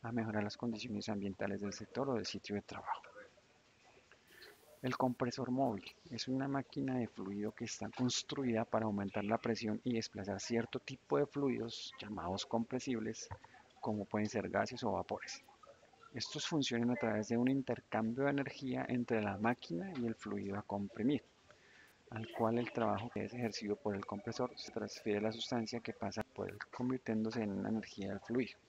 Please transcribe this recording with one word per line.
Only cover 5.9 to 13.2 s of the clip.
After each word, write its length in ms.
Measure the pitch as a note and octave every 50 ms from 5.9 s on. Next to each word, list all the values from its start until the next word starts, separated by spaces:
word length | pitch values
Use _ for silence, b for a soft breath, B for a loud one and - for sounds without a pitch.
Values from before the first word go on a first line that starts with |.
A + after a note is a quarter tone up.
| - - - -
es 180 | B2+ A2+ - -
una 200 | C3 C3 C3+ C#3
máquina 500 | C3+ C#3 C3 - - C#3+ C3+ C3+ C3 B2+
de 100 | A#2 G#2+
fluido 440 | - - G2 F#2+ G2+ G2+ G#2 G#2+
que 140 | - - A#2+
está 220 | A2 - - - G#2+
construida 760 | A2 - B2+ B2 A#2 - - - C#3 - C#3 B2 A#2 A2 A2+
para 200 | - - A2 A2
aumentar 380 | A2 G#2 G2+ G2+ G2 - G#2+ G2+
la 140 | G2+ A2 A#2
presión 420 | - - A2+ G#2 - G#2+ G#2+ A2 -
y 100 | C3 A#2+
desplazar 460 | A2+ A2 - - G#2 G2 G2 G2 F#2+
cierto 400 | - - A#2 A#2 A#2 - - B2+
tipo 400 | - - C3 - _ _ D3 C#3+
de 80 | C#3+ C#3+
fluidos 680 | - C#3+ C#3+ C3+ A#2+ A2+ A2 A#2 A2+ - - - - -
llamados 480 | - G#2 G#2+ F#2+ E2 F2 F#2 G2 - -
compresibles, 840 | - A#2 A#2 - - B2+ - C#3 B2+ A2+ A2 A2+ A#2 -